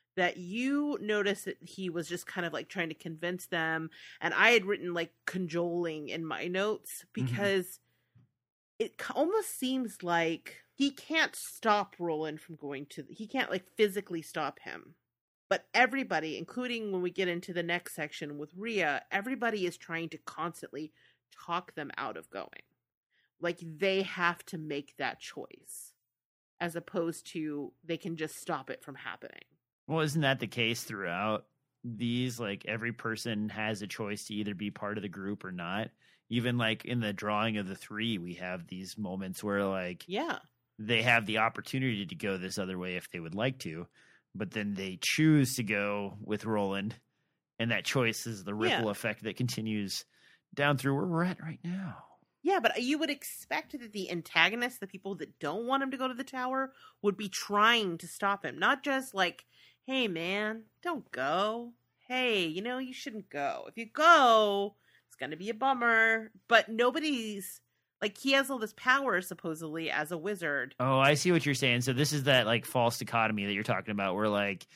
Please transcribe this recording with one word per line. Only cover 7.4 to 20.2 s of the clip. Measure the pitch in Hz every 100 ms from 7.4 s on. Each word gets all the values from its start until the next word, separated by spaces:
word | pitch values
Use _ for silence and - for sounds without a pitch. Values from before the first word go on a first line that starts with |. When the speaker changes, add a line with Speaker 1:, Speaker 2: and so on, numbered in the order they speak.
| 202 196 180 - _ _ _ _ _ _ _ _ _ -
Speaker 1:
it | 226 -
c-, | - 233
almost | 320 427 - -
seems | 254 262 233 -
like | 175 170 165 165 - - _ -
he | 277
can't | 277 - 320 294 -
stop | - - 226 208 196 -
Roland | 175 156 156 156
from | - 160
going | 143 139 143
to, | - -
he | - 214
can't, | 262 -
like, | 180 - -
physically | 208 196 - 170
stop | - 165 143 -
him. | - - - - _ _ _ _ -
But | 185 -
everybody, | 220 254 269 254 165 156 139
including | 165 247 247 233 214
when | 185
we | 180
get | 180 185
into | 175 190
the | 175
next | 170 175 - -
section | 151 - 147 147
with | 151 175
Rhea, | 226 214 156 135 -
everybody | 196 214 254 233 214 175
is | -
trying | - 165 165
to |
constantly | 156